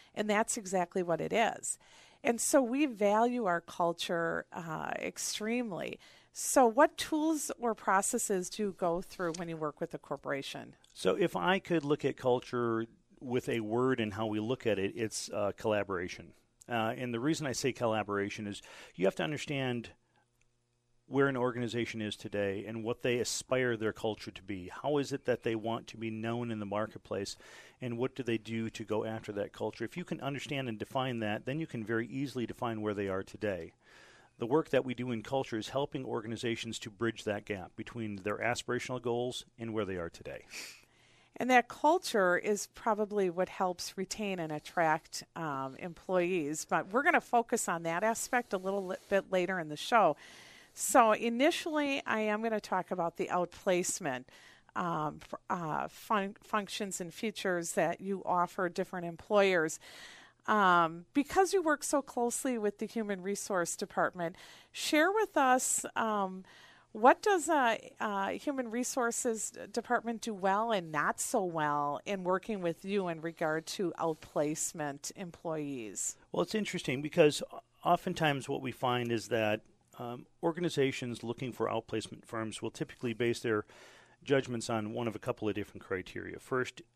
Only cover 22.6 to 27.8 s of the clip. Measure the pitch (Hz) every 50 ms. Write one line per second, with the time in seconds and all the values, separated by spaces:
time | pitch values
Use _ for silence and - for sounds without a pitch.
22.6 | 107 101 113 113 110 110 120 - - 131 120 123 107 - - - - - 131 127
23.6 | 127 123 117 107 110 107 98 - - 113 107 - - 110 98 - 92 95 101 92
24.6 | 87 - - - - 135 151 147 139 120 139 131 - - 120 - - 120 113 113
25.6 | 104 113 113 120 - - - 110 113 113 110 110 110 113 117 120 120 120 113 107
26.6 | 104 98 101 104 110 107 - - _ - 104 98 101 - - - - - - -
27.6 | - - - -